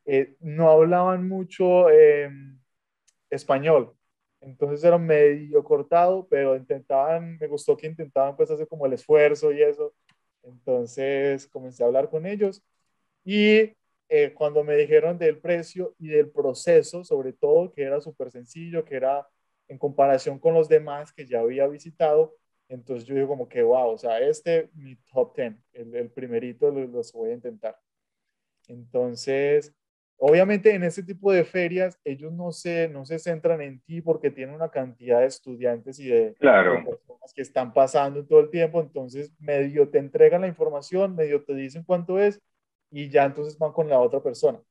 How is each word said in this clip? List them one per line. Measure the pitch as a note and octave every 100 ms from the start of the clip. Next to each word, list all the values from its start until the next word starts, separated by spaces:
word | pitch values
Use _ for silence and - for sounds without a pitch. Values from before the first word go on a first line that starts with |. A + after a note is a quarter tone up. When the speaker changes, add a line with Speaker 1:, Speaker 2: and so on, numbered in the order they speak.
Speaker 1:
eh, | - C#3 C3+ _
no | D#3+ D3+ E3
hablaban | D#3 E3 F3+ F#3 F#3 F#3
mucho, | F#3+ F3+ - F#3 F3+ F3
eh, | D#3 D3+ D3 C#3+ C#3 C#3 C3+ _ _ _ _ _ _ _
español. | C3+ - C3+ D3+ D3 A2+ _ _ _ _ _
Entonces | C3+ C3 C#3+ D3
era | E3+ F3
medio | E3 D3+ D3 D3 D3 D3
cortado, | C#3+ C#3+ C#3+ E3+ F3+ F#3+ F#3
pero | C#3+ C#3 C3
intentaban, | B2+ C#3 B2+ C3+ D3 E3 E3+ E3
me | D3+
gustó | C#3+ - C#3+
que | D#3
intentaban | D#3+ D3 C3+ C#3 C#3
pues | D#3
hacer | D3+ D#3
como | D#3 C3+
el |
esfuerzo | B2 - D3+ D3 D3 D3+
y | D3
eso. | D3 D3 D3 - _ _ _ _
Entonces | B2 B2 - B2 A#2 - C3+ C#3 C#3 C3+ -
comencé | C3+ B2+ B2
a | A#2+
hablar | C3 C#3+
con | D#3 F3+
ellos | G#3 G3+ F#3+ _ _ _ _ _ _
y, | F#3 G#3 G#3 G#3+ G#3+ _ _ _ _
eh, | D#3 C#3+
cuando | - D3+ D3+
me | D3+ D3
dijeron | D3 D#3 D#3 F3
del | D#3+ D3+
precio | E3+ E3+ D#3+ F3+ F3+ -
y | D#3
del | D3+ D3
proceso, | C#3+ C#3 B2 F3 D#3+ - F3
sobre | F3+ C#3+ C3
todo, | - C#3+ D#3+ F3+
que | D3
era | C3+ C#3
súper | D#3+ C#3+ B2+
sencillo, | B2 B2 E3 E3+ E3
que | D#3 C3
era | C3 C#3+ - _ _ _ _
en | C3+
comparación | D3 C#3+ C#3 C3 D3 C#3
con | E3
los | E3 D3+
demás | D#3 D3+ C#3+ D3+
que | - C3
ya | A#2+
había | A#2 C3 C#3
visitado, | D3 E3+ - D#3+ D3+ D#3 _ _ _ _
entonces | B2+ A#2+ B2 A2+
yo |
digo | C3+ C#3
como | C#3 A#2+
que, | B2
"Wow, | A#2 B2+ A#2+
o | A2
sea, | A#2+ A2+
este, | C#3 D#3 E3+ E3 D#3
mi | D#3+ C3+ B2+ _
top | C3 A#2+
ten, | - A#2+ G#2+ _
el, | B2 A#2 A#2+
el | A#2+
primerito, | - B2+ A#2 B2 A#2+ C#3+
lo, | C#3 C3
los | A#2+ A#2
voy | A#2 A2+
a |
intentar". | A#2+ B2 G#2+ A2+ - _ _ _ _ _ _ _ _ _
Entonces, | B2 A#2+ B2+ B2 A#2+ - C3+ C#3+ D3 - _ _ _ _ _
obviamente | C3+ E3 F#3+ G#3 G#3+
en | G3
este | F3 F3+
tipo | F3 G3 G3
de | F#3
ferias, | D#3+ F#3 E3+ F3+ F#3 -
ellos | D3 C#3 D#3
no | E3+ F3
se, | D#3 - E3+ E3
no | C#3
se | C3+ D#3+
centran | F3 D#3+ E3+ E3
en | C#3+ C3+
ti | _ E3
porque | E3 D#3 C#3+
tienen | C#3 C3+
una | D3+ D#3+
cantidad | C#3 C3 A#2+ B2 A#2+
de | C3
estudiantes | C3+ C3 A#2+ A#2+ A#2 B2 C3+
y | C3
de, | A#2 A2 -
Speaker 2:
Claro. | C#3 G#2 F#2 E2+
Speaker 1:
de | E2
personas | - _ - -
que | -
están | C3 C3+ B2
pasando | C#3+ C3 D3+ C#3 C#3+ C#3+
todo | D#3
el | D3+
tiempo, | F3 E3 E3+
entonces | D3+ C#3 B2+ C3+ D3 _
medio | D3 C#3+ C#3 D3 C#3+
te | D3
entregan | C#3 D#3 D#3 F3
la | F#3
información, | E3 D#3 C#3+ - F#3 G3 F3
medio | D3+ C#3+
te | C#3+
dicen | C#3 C3+ D#3
cuánto | E3 F3+ F3 F#3
es, | G#3 G3+ _ _ _ _ _
y | C#3+ C#3+
ya | C#3+
entonces | C#3 C#3+ D3+ D3+
van | D3+
con | D#3 D#3
la | C3
otra | B2 C3+
persona. | C#3 A#2 D3+ A#2 _